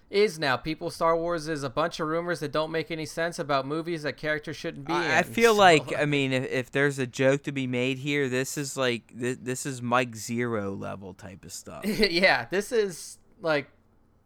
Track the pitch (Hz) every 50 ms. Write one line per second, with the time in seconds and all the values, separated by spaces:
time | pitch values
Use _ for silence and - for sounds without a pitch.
0 | _ _ - 196 208 214 160 160 151 139 127 120 - 156 160 - 170 165 - -
1 | 170 165 165 165 165 170 175 165 151 160 160 143 139 131 113 - 160 165 - -
2 | 165 151 160 170 170 175 170 143 151 139 127 151 156 156 165 160 156 - 170 160
3 | 156 147 - 165 165 175 165 - 165 139 143 135 131 135 151 165 160 170 175 156
4 | 147 139 120 - 156 151 151 151 - 165 147 - - 165 156 143 139 151 165 147
5 | 147 156 156 165 175 123 117 226 233 233 214 208 196 180 160 147 131 - 151 -
6 | 147 147 147 143 135 131 131 127 135 - 110 131 120 - - 139 143 143 135 135
7 | 131 120 - - 131 131 143 139 - 151 139 135 131 127 123 123 123 131 135 127
8 | 135 147 147 147 139 127 123 127 135 - - 151 143 131 - 139 131 123 120 110
9 | - - - 113 120 123 127 113 - 123 127 - - 147 131 123 120 120 120 127
10 | 131 123 113 110 104 - 117 117 123 120 117 104 101 98 98 101 101 98 101 98
11 | 98 92 92 - - 92 95 87 - 90 - - - - 90 - - 208 208 -
12 | 214 196 165 170 190 180 143 127 117 - 170 196 202 - 254 226 208 196 165 -
13 | - - - - _ _ _ _ 202 160 151 143 139 - _ _ _ _ _ _
14 | _ _ _ _ _